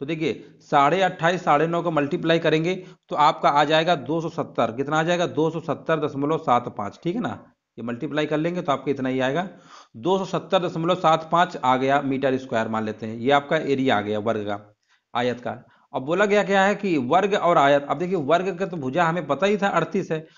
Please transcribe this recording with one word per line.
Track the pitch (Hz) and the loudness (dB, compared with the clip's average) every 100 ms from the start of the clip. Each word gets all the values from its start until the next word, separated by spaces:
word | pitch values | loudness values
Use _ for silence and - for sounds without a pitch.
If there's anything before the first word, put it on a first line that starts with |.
तो | 143 | -8
देखिए | 160 151 - - _ | -4 -4 -4 -10 _
साढ़े | - 143 143 180 | 0 4 4 4
अट्ठाईस, | 185 180 165 185 | 0 2 0 0
साढ़े | 180 147 160 | 2 2 2
नौ | 170 | 0
को | 170 | 0
मल्टीप्लाई | 156 143 175 160 165 | 0 -2 -2 0 2
करेंगे | 165 156 165 185 - - _ | 2 2 0 -4 -10 -20 _
तो | 175 | 2
आपका | 151 160 170 | 4 4 2
आ | 143 | 4
जाएगा | 151 156 165 165 | 4 4 2 0
दो | 123 165 | -2 -4
सौ | 160 | -4
सत्तर। | - 117 - 117 | -6 -6 -2 -2
कितना | 113 139 156 | -2 0 0
आ | |
जाएगा, | 165 175 160 | 2 0 0
दो | 120 160 | 0 0
सौ | 156 | -2
सत्तर | - 131 - 160 | -6 -6 -2 0
दशमलव | 143 135 143 160 | 0 -2 -2 -2
सात | 147 120 120 - | 2 2 0 -8
पाँच, | 101 - | -10 -6
ठीक | 170 | -6
है | 220 | -4
ना। | 147 95 - _ _ - | -6 -8 -16 _ _ -12
ये | |
मल्टीप्लाई | 117 120 156 151 151 | -10 -8 -4 -4 -2
कर | 151 | -2
लेंगे | 170 180 | -2 -4
तो | 151 | -2
आपको | 131 151 | -2 -2
इतना | 131 131 | -4 -2
ही | 131 | -2
आएगा, | 131 151 190 - - - - 113 | 0 -2 -4 -12 -20 -20 -20 -8
दो | 147 190 | -2 -2
सौ | 190 | -2
सत्तर | 165 - 190 | -6 -2 0
दशमलव | 170 160 165 180 | 0 -2 -2 2
सात | 165 160 160 | 2 2 2
पाँच | 170 180 - | 2 2 0
आ | 127 127 | 0 2
गया | 135 139 | 2 2
मीटर | 135 131 135 131 | 0 0 0 -2
स्क्वायर | 131 117 110 | -2 -4 -2
मान | 110 | -4
लेते | 110 107 113 | -4 -8 -10
हैं, | 117 | -4
ये | 120 | 2
आपका | 143 143 160 | 2 2 -2
एरिया | 143 131 131 104 | 0 0 2 0
आ | |
गया | 104 107 | 0 -2
वर्ग | 110 107 104 | -2 -2 -4
का, | 101 104 _ _ _ _ | -8 -10 _ _ _ _
आयत | 120 123 120 | -4 -4 -4
का। | 113 110 - _ _ | -8 -10 -16 _ _
अब | 139 | -8
बोला | 135 180 208 | -4 0 2
गया | 208 | 2
क्या | 185 196 | 2 2
है | 190 202 | 2 2
कि | 202 156 | 0 0
वर्ग | 123 175 202 202 | 2 2 2 2
और | 170 165 | 4 4
आयत, | 139 143 | 6 4
अब | 143 143 | 2 -4
देखिए | 180 185 | -2 -4
वर्ग | 135 175 190 170 | 2 0 0 -4
का | 185 | -6
तो | 175 | -6
भुजा | 131 151 | -4 0
हमें | 165 175 143 | 0 0 -4
पता | 143 196 | 0 0
ही | 208 | 0
था | 202 | 0
अड़तीस | 175 160 202 156 | 0 0 -4 -4
है, | 160 156 | -6 -8